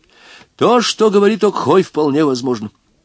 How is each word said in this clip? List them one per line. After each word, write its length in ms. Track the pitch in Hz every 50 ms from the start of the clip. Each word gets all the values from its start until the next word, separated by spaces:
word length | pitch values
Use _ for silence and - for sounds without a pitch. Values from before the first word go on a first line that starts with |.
| _ _ _ _ - - - - - _ _
то, 240 | - 135 190 240 247
что 300 | 202 - - - 220 220
говорит 340 | 190 202 202 202 220 180 214
Окхой, 380 | 208 - - - 123 160 190 165
вполне 420 | - - 151 156 147 135 151 160
возможно. 460 | 143 131 120 123 131 123 107 110 107 - _ _ _ _ _ _